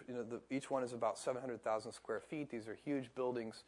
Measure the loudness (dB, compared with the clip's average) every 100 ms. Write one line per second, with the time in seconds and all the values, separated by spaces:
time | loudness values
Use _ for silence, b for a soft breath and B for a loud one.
0 | -6 -4 -2 -4 -2 -2 2 2 2 2
1 | 2 2 0 0 -2 -2 2 2 0 -6
2 | -2 -2 -2 -4 -2 -4 -6 -4 0 0
3 | 0 0 2 2 0 -4